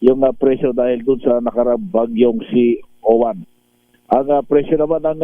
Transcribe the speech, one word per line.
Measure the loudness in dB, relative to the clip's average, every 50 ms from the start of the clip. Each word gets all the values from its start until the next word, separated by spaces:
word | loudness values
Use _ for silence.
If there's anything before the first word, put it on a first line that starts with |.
yung, | 2 2 2 4 2
ah, | 0 0
presyo | 2 0 0 0 0 -2 -4 -2
dahil | 0 0 0 -2 -2 0
dun | -2 -2 0
sa | 0 0 0 0 -2
nakaraang | -2 -2 0 0 0 0 -2 -4 -4
bagyong | -2 -2 -2 -2 0 2 2 2 2 -2 -6 -4 0
si | 0 2 2 0 -2 -6 -14 _ _ 0
Owan. | 2 2 2 2 0 -4 -8 -12 _ _ _ _ _ _ _ _ _ _ _ _ -2 0
Ang, | 0 2 2
ah, | 0 0 0
presyo | 2 0 0 2 2 -2 -2
naman | 0 -2 -2 -2 -2
ng, | -4 -4 0